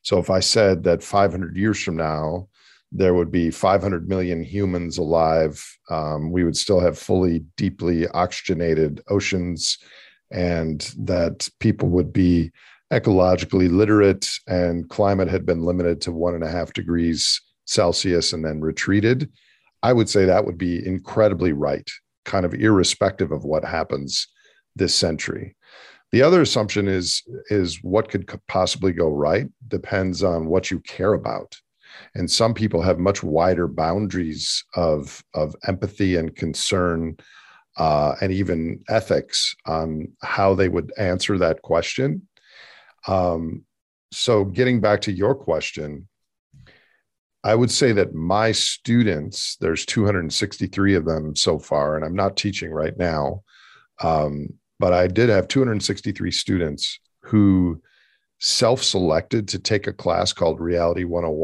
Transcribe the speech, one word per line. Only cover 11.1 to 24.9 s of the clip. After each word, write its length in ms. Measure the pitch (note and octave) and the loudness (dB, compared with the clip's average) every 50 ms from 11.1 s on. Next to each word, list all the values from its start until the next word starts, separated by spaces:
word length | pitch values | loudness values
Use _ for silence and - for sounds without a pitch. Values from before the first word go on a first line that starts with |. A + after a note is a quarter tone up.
| F2+ F2+ F2 E2+ - - - - _ - | -2 0 0 -2 -4 -6 -10 -10 _ -2
people 300 | - A2+ - - F2+ F2+ | 0 0 0 2 0 0
would 220 | F2 F2+ E2+ D#2+ | 2 2 0 0
be 380 | - G2+ F#2 F2+ F2 E2+ E2 E2 - _ - - - _ _ - | 2 2 4 4 4 4 2 -2 -6 _ -20 -20 -20 _ _ -2
ecologically 800 | - B2 - A#2+ G2+ F#2 F2+ F#2 F#2 F2 F2+ - - F#2+ F2+ F2+ | -2 0 2 4 4 4 4 4 4 2 0 0 2 2 4 4
literate 580 | E2+ F#2+ G#2+ G#2 G#2+ G#2 G2+ G2 F#2 G2 - - - - _ - | 4 4 4 4 6 6 6 6 4 2 -2 -8 -8 -8 _ -4
and 420 | F#2 F2+ F2+ F2 E2+ F2 E2 - | -2 0 0 0 -2 -4 -6 -6
climate 380 | - - G#2 G2 G2+ F#2+ F#2+ E2+ | -2 0 0 2 2 2 0 0
had 180 | F#2+ F#2+ - | 0 -2 0
been 160 | F2 F2 E2+ | 0 -2 0
limited 400 | E2 F2 F2+ F2+ F2 F2 E2+ D#2+ | 0 -2 0 0 0 0 -2 -2
to 100 | - - | -4 -6
one 220 | E2+ E2 E2+ F2 E2+ | -4 -2 -2 -2 -2
and 100 | E2+ E2 | -2 -4
a 60 | D#2+ | -4
half 240 | E2 F2 E2+ - - | -4 -4 -6 -6 -6
degrees 640 | - F2+ E2+ F2 E2+ E2+ E2 D#2+ D2+ - - - - - _ _ _ _ | -8 -4 -2 0 0 2 0 0 0 0 -2 -2 -2 -6 _ _ _ _
Celsius 680 | - - - F#2 F2 E2 - - F#2+ F2+ E2+ E2 - - | -4 0 2 2 2 2 0 0 0 0 2 0 0 -2
and 100 | E2 D#2 | -4 -4
then 160 | D#2 D#2 D#2 | -4 -4 -4
retreated, 680 | D#2 D#2 D#2 - - - G2 G#2 G#2 A2+ B2+ B2+ D3 - _ _ _ _ _ _ _ _ _ _ - | -4 -4 -4 -2 0 2 2 4 4 4 2 0 -2 -6 _ _ _ _ _ _ _ _ _ _ 2
I 100 | A#2 B2+ | 2 4
would 160 | A#2+ G#2+ - | 4 4 2
say 160 | - G#2 F#2+ | 4 4 6
that 180 | F#2+ F2+ F#2+ A2 | 6 6 4 2
would 140 | - - E2+ | 0 -2 -4
be 260 | F#2 F2 F2 E2+ - | -4 -4 -4 -4 -4
incredibly 680 | F#2 F#2 F2+ - - - A2 G#2+ G#2 G2 E2 F2 F2+ D2+ | -4 -4 -6 -6 -4 0 2 4 4 4 2 0 0 0
right, 340 | C#2+ D2 C#2+ C#2 - - - - - _ _ _ _ - | 0 0 -2 -2 -4 -6 -10 -18 -20 _ _ _ _ -10
kind 220 | - - G2 F2+ F2 | -6 -2 -2 -2 -2
of 80 | - | -2
irrespective 760 | - A2 A2 G#2+ F#2+ F2 - - - G#2+ G2 - - F#2+ D#2 | 2 2 4 6 4 4 2 0 0 0 0 0 0 -2 -2
of 140 | D2 D2 - | -4 -4 -4
what 180 | C#2+ D#2 D#2 D#2 | -2 -2 -2 -2
happens 640 | D#2 E2 E2 D#2 - - C#2 C#2 C2+ - - - - _ _ _ _ _ _ _ _ - | -2 -4 -4 -4 -4 -4 -6 -6 -6 -6 -6 -6 -8 _ _ _ _ _ _ _ _ -4
this 200 | - F#2+ E2 | -2 0 0